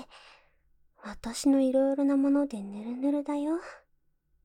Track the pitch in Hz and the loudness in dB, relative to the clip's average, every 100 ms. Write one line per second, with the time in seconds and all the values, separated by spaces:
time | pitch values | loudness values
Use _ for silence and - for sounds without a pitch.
0 | 247 - - - _ _ _ _ _ _ | -14 -20 -20 -20 _ _ _ _ _ _
1 | 208 208 233 233 285 269 262 262 269 277 | -16 -12 -10 -2 2 4 4 4 2 2
2 | 277 277 277 277 285 214 202 202 220 247 | 2 4 4 2 0 -4 -8 -10 -8 -4
3 | 277 294 285 294 294 330 - - _ _ | -2 -2 -2 -2 -2 -4 -6 -18 _ _
4 | _ _ _ _ | _ _ _ _